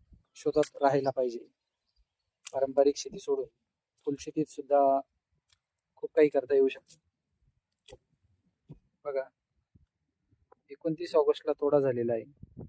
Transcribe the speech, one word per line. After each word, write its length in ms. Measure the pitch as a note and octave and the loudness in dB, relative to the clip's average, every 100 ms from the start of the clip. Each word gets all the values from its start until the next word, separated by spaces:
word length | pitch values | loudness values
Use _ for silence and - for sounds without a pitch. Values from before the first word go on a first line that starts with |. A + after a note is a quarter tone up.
| _ - _ | _ -20 _
शोधात 420 | - D3+ D3+ D3 - | -8 -2 0 0 2
राहायला 280 | C#3 C#3 C3+ | 2 2 0
पाहिजे. 360 | C3 B2+ A#2+ - _ _ _ _ _ _ _ _ _ - | -2 -2 -4 -14 _ _ _ _ _ _ _ _ _ -8
पारंपरिक 440 | C3+ C3+ C3+ C#3 C#3+ | -4 -2 2 2 0
शेती 220 | - - | -8 -10
सोडून 300 | - C3+ - _ _ _ _ _ | -6 -4 -6 _ _ _ _ _
फुलशेतीत 400 | - C#3+ - D#3 D3+ | -8 -8 -6 -6 -6
सुद्धा 520 | - C3+ C#3+ C#3 C3+ - _ _ _ _ _ _ _ _ _ | -6 0 4 4 2 -2 _ _ _ _ _ _ _ _ _
खूप 140 | - | -4
काही 140 | - D3+ | 2 4
करता 260 | C#3+ B2+ | 4 0
येऊ 140 | C#3 C3+ | 2 2
शकतं. 280 | - _ - _ _ _ _ _ _ _ _ - - _ _ _ _ _ _ _ D3+ _ _ | 0 _ -20 _ _ _ _ _ _ _ _ -20 -20 _ _ _ _ _ _ _ -20 _ _
बघा, 180 | D3 C3+ C3 _ _ _ _ _ _ _ _ _ _ _ _ _ - | -8 -8 -8 _ _ _ _ _ _ _ _ _ _ _ _ _ -20
एकोणतीस 440 | C#3 E3 D#3 F3 | -8 -6 -6 0
ऑगस्टला 380 | E3 C#3+ C#3+ - | 2 2 0 -2
तोडा 280 | D3 D3 D3 | -2 2 2
झालेला 320 | C3+ A#2+ A#2 | 2 0 -2
आहे 100 | A2+ A2+ - - - | -2 -6 -20 -20 -18